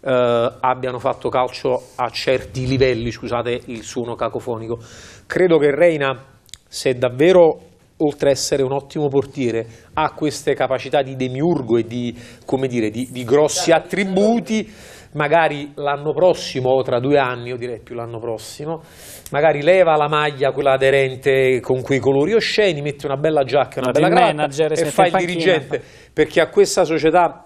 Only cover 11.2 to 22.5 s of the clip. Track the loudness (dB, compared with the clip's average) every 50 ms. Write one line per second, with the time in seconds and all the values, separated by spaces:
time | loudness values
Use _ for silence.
11.2 | -6 -4 -2 -2 0 0 0 0 0 0 0 0 0 -2 -6 -6 -6 -8 -8 -12
12.2 | -18 -20 -20 -20 -6 -4 -4 -2 -2 -2 -2 -2 -2 -2 -4 -6 -8 -8 -10 -12
13.2 | -2 2 2 4 4 2 0 -2 2 2 2 2 2 -2 -4 -4 -2 -2 0 0
14.2 | 2 2 2 0 -2 -4 -4 -4 -4 -6 -14 -20 -20 -20 -20 -20 -20 -14 -4 -4
15.2 | 0 2 4 4 4 2 0 -4 -8 -12 -10 -6 -4 -4 -4 -4 -4 -4 0 2
16.2 | 2 2 2 2 -4 -6 -6 -2 0 2 2 2 2 0 -2 -2 0 2 2 2
17.2 | 2 0 -4 -8 -8 -10 -8 -8 -8 -10 -10 -12 -14 -14 -12 -12 -10 -10 -12 -10
18.2 | -8 -8 -8 -8 -10 -16 -16 -12 -10 -10 -10 -10 -12 -20 -20 -20 -20 -20 -20 -20
19.2 | -14 -6 -2 2 2 2 2 2 4 4 6 6 6 4 4 2 2 2 2 0
20.2 | 0 0 -2 0 -2 -2 0 0 2 2 2 4 4 4 4 4 2 0 -4 -2
21.2 | 0 2 2 4 4 2 2 0 0 -2 -2 -2 0 -2 -2 0 2 2 2 2
22.2 | 2 2 0 0 0 0